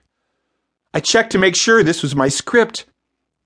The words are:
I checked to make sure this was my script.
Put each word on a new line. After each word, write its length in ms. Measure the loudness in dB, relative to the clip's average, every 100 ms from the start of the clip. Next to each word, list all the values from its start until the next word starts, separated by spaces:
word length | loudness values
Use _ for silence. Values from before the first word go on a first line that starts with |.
| _ _ _ _ _ _ _ _ _
I 60 | -6
checked 300 | 0 0 0
to 60 | 2
make 160 | 0
sure 280 | 0 2 2
this 200 | 2 0
was 140 | -4 -2
my 120 | -2
script. 580 | -2 -2 0 0 -4 -18 _ _ _ _ _